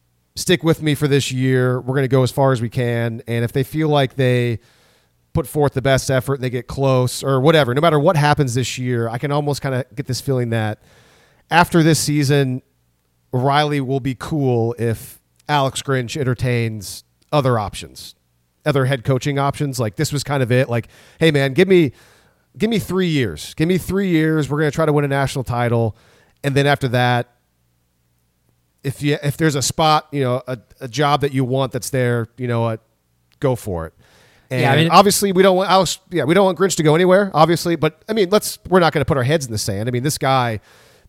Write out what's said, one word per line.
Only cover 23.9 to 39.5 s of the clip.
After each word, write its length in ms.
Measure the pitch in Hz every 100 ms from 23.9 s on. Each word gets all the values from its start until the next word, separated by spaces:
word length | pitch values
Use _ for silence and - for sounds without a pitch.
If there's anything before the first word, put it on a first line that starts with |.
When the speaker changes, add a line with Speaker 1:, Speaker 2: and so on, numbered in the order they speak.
| 190 196
Speaker 1:
years. 420 | 160 160 156 139
We're 80 | 147
gonna 140 | 156
try 160 | 147 156
to 60 |
win 120 | 147 143
a 20 |
national 360 | 139 135 139
title. 520 | 120 120 120 117 113 - _ _ _ _
And 120 | 143 135
then 100 | 143
after 220 | 139 131
that, 480 | 123 123 123 - _ _ _ _ _ _ _ _ _ _ _ _ _ _ _
if 200 | 143 -
you, 160 | 143 147
if 160 | 147 -
there's 160 | 160
a 80 | 135
spot, 460 | 123 - 156 156 -
you 100 | 143
know, 200 | 127 127 -
a, 100 | 127 - _
a 60 | 131
job 340 | 113 147 147
that 100 | 143
you 140 | 131 123
want 260 | 135 131
that's 200 | 123 -
there, 380 | 131 123 120 113 -
you 100 | 123
know 140 | 117
what, 200 | 117 113 - _ _ _ _ _
go 160 | 139 123
for 300 | 107 87 80
it." 80 | - _ _ _ _ _
And 120 | 127
Speaker 2:
Yeah, 100 | 123
I 60 | 143
mean 120 | 165
Speaker 1:
obviously 420 | 170 202 - 202
we 120 | 185
don't 120 | 190 185
want 140 | 185
Alex, 300 | 190 170 - _
yeah, 140 | 170
we 100 | 131
don't 120 | 180 190
want 120 | 180
Grinch 180 | 190 -
to 60 |
go 120 | 156 156
anywhere, 340 | 185 185 202 143
obviously. 400 | 160 170 175 165
But, 280 | 156 - -
I 40 |
mean, 180 | 220 175
let's, 260 | 208 - - -
we're 120 | 185
not 140 | 160
gonna 120 | 156 -
put 120 | 147
our 60 |
heads 220 | 123 160
in 60 | 131